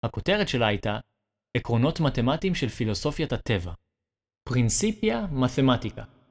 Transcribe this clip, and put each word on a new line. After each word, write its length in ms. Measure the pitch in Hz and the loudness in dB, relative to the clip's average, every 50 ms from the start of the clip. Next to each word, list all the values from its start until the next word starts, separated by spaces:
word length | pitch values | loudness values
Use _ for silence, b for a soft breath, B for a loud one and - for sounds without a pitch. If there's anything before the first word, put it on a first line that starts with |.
| - | -6
הכותרת 420 | 113 - - - - 190 208 208 - | -6 -6 -4 0 0 2 2 2 0
שלה 200 | - 127 117 107 | 2 2 2 2
הייתה 320 | 104 101 - 110 104 110 - _ _ _ _ _ _ _ _ _ _ 123 | 2 0 -2 -2 -4 -4 -6 _ _ _ _ _ _ _ _ _ _ -4
עקרונות 420 | - - 120 113 117 147 165 - | -2 0 2 2 2 2 2 2
מתמטיים 560 | 160 143 123 - 117 120 139 156 - 190 175 | 0 0 2 2 0 2 0 0 0 -2 0
של 140 | - - 117 | 0 -2 -4
פילוסופיית 640 | - - 123 107 107 - - - 196 - 160 135 127 | -2 -2 -2 -2 -2 -2 -2 -4 -2 -2 -4 -2 -2
הטבע, 400 | 110 - - 117 98 85 90 82 - _ _ _ _ _ _ _ _ _ _ _ _ _ - | -4 -2 0 -2 -2 -2 -4 -12 -14 _ _ _ _ _ _ _ _ _ _ _ _ _ -2
פרינסיפיה 760 | 123 127 120 113 - - - 220 214 - - 214 226 233 214 190 | 0 2 2 2 2 2 2 0 0 0 0 0 0 0 -4 -4
מתמטיקה. 720 | 151 131 131 123 - - 135 131 123 120 - 110 - - 107 - _ _ _ _ | -2 0 0 0 2 2 4 4 4 2 0 -6 -8 -8 -14 -16 _ _ _ _